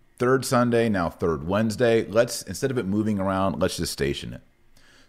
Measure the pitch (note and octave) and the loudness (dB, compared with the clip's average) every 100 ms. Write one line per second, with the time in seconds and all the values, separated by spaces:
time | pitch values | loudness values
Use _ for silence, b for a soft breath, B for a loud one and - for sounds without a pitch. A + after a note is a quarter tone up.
0 | _ - B2 C3+ C3 B2 B2 A#2 A#2 G2 | _ -2 2 2 2 2 4 2 2 2
1 | E2 - F#2 D#2 D2+ G2 A2+ G2+ B2 A2+ | -2 -2 -2 0 0 0 0 2 2 2
2 | G2 G2+ B2+ - - F#2 C3+ B2+ F#2+ G2+ | 2 2 2 0 -10 -6 -4 -2 -2 0
3 | G#2+ G2+ F#2+ F#2+ F#2+ - F2+ - E2+ - | 0 -2 -2 0 0 0 -2 -2 -6 -2
4 | C#2 C#2+ A1+ B1 - _ _ _ b b | -4 -4 -8 -14 -18 _ _ _ b b